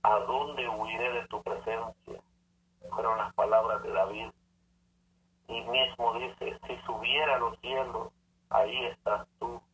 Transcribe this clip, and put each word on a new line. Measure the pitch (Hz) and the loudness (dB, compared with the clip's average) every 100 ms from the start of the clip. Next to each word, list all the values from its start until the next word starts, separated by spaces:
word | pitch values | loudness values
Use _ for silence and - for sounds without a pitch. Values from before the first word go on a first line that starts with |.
¿A | 107 107 | 6 4
dónde | 101 123 143 139 120 | 2 -2 -2 -4 -4
huiré | 110 110 120 123 | -4 -4 -2 -2
de | 120 - | -2 -6
tu | - | -8
presencia? | - - 113 113 113 - - - _ _ _ _ _ _ - | -6 -6 -4 -4 -4 -10 -14 -16 _ _ _ _ _ _ -8
Fueron | - 113 113 | -2 0 2
las | 113 | 0
palabras | - 107 110 110 107 | 2 6 6 4 -2
de | - | 0
David. | 113 104 104 117 - _ _ _ _ _ _ _ _ _ _ - | 2 2 0 -10 -12 _ _ _ _ _ _ _ _ _ _ -10
Y | 113 | -8
mismo | 117 127 131 - 120 | 0 2 2 2 2
dice, | 120 127 - - - - | 2 -6 -6 -8 -8 -10
"Si | - | -8
subiera | - 113 - 135 151 | -6 -4 0 2 4
a | 131 | 2
los | 117 113 | 0 -4
cielos, | 123 131 127 117 - _ _ _ _ | -4 -2 -2 -4 -8 _ _ _ _
ahí | - 110 127 | 2 4 0
estás | 123 - - 104 - _ | -4 -4 0 0 -2 _
tú. | - 90 _ | -10 -10 _